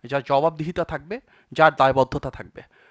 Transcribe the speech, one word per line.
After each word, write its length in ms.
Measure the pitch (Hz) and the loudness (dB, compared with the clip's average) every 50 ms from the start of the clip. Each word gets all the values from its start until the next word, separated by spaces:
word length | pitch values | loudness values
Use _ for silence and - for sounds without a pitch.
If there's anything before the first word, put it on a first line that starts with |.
| - | -10
যার 180 | 120 139 139 | -6 -6 -6
জবাবদিহিতা 600 | 131 - 139 139 147 165 160 151 156 160 180 - 165 | -4 0 0 0 0 0 -2 -4 -10 -8 -6 -6 -6
থাকবে, 360 | - 156 143 143 165 208 262 _ _ _ _ _ _ | -6 -8 -12 -12 -12 -14 -14 _ _ _ _ _ _
যার 240 | - - 156 160 147 | 2 4 4 4 6
দায়বদ্ধতা 540 | - 135 135 135 135 131 - - - - 135 | 4 2 4 4 2 0 0 -2 -10 -10 -10
থাকবে। 320 | - - - 87 _ - - _ _ _ _ _ | -14 -14 -20 -20 _ -20 -20 _ _ _ _ _